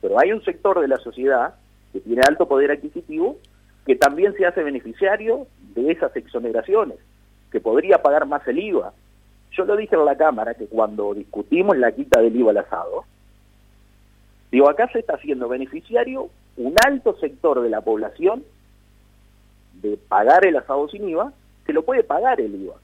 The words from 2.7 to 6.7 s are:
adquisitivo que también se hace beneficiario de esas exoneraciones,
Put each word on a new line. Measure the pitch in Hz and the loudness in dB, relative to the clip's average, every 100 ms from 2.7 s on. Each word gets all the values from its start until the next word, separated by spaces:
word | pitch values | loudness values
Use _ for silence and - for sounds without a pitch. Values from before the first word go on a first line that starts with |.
adquisitivo | 147 151 170 165 156 190 302 _ _ _ _ - | 0 -6 -14 -10 -4 -4 -6 _ _ _ _ -2
que | 123 | 2
también | 139 147 202 | 2 2 -2
se | 196 | 0
hace | 180 175 | -2 0
beneficiario | 151 135 117 113 196 208 220 254 269 _ - | -4 -6 -10 -2 0 0 -2 -4 -6 _ -12
de | - 139 | -4 -2
esas | 165 147 | -2 -4
exoneraciones, | - - 120 120 113 110 | -6 -8 -8 -4 -6 0